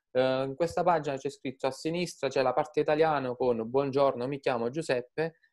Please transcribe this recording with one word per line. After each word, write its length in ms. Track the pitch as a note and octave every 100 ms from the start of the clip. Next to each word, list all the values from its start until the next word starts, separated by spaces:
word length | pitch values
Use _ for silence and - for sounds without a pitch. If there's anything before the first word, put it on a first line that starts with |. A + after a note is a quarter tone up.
| _
eh, 320 | B2+ C3 C3
in 100 | C3+ C3+
questa 280 | E3+ F3+
pagina 320 | E3+ E3 D3 C3+
c'è 140 | C#3
scritto 360 | - C#3 - C3+
a 60 |
sinistra, 560 | C3 D#3+ E3+ E3+ - C3+
c'è 140 | C#3
la 100 | C3
parte 300 | B2+ D3 -
italiana 520 | D3 D3+ D#3+ C#3+ C3 A#2+
con 340 | B2+ A#2 A2+
"Buongiorno, 580 | C3+ C#3 C3+ C#3 A#2 B2+
mi 140 | C#3+
chiamo 280 | - B2 A#2
Giuseppe", 680 | C#3+ D#3 B2+ B2 - D#3+ - _